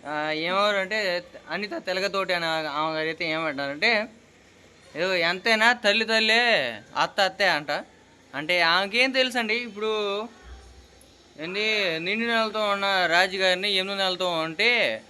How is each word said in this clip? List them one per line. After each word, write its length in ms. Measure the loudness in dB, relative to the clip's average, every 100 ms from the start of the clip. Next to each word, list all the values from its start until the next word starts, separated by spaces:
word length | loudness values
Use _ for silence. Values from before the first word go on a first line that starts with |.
| -6
ఆ, 200 | -4 -2 -2 -2
ఏమవరు 320 | 0 2 0
అంటే 160 | -2 -2 -2 -4 -6 -20 -10
అనిత 240 | -8 -6 -8 -4
తెలగతోటి 460 | -2 -2 -2 -2 -2
అనే 80 | 0 -2 -2 -2
ఆమె 100 | -2 -2
గారు 120 | -4
అయితే 120 | -4 -4 -2
ఏమంటారంటే, 560 | -2 -4 -6 -2 0 0 -2 -12 -20 -20 -20 -20 -20 -20 -16 -6
ఏదో 180 | -2 0 0
ఎంతైనా 400 | 0 0 4 4 4
తల్లి 200 | 2 2
తల్లే, 400 | 2 2 4 2 4 2 0 -6 -8 -2
అత్త 160 | -2 2
అత్తే 280 | 0 2 2 2
అంట. 140 | -2 -6 -6 -20 -20 -20 -14 -10
అంటే 180 | 0 2 4
ఆమెకేం 380 | 4 2 0 2
తెలుసండి, 440 | 2 0 0 -2 -2 -4
ఇప్పుడు 260 | -6 -4 -2 -2 -4 -8 -14 -20 -20 -20 -20 -20 -20 -20 -20 -20 -12
ఏంది 220 | -8 -2 0 0 0 -2
నిండు 220 | -2 -2 0
నెలతో 280 | 0 0 0 0
ఉన్న 120 | 0 2 2 4
రాజు 240 | 4 4 2
గారిని 280 | 2 2 0 0
ఎనిమిది 200 | -2 -2
నెలలతో 260 | -2 0 -2 -2
ఉంటే 260 | -4 0 2 2 0 -2